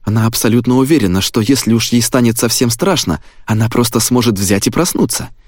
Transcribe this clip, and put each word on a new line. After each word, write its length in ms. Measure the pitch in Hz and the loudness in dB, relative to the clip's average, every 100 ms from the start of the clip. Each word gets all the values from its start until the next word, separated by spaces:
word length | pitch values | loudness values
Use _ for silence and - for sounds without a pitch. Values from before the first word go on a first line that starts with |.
Она 220 | - 110 113 | -4 0 0
абсолютно 520 | - 120 120 120 127 | 0 2 2 2 2
уверена, 420 | 135 156 98 95 | 2 2 2 0
что 220 | - 117 | -2 0
если 320 | 107 135 - | 0 0 2
уж 160 | 113 - | 0 2
ей 120 | 120 | 0
станет 360 | 113 131 117 110 | 0 2 2 2
совсем 320 | 117 - 120 | -2 0 -2
страшно, 520 | 117 196 170 - 78 - - - | 0 0 0 -2 -6 -8 -14 -4
она 220 | 110 113 | -2 0
просто 300 | 123 120 117 | 0 0 0
сможет 400 | - 123 120 98 | 0 0 0 0
взять 280 | 95 101 113 | 0 0 0
и 20 | |
проснуться. 600 | 104 175 - - - - - | -2 -2 0 -2 -4 -10 -14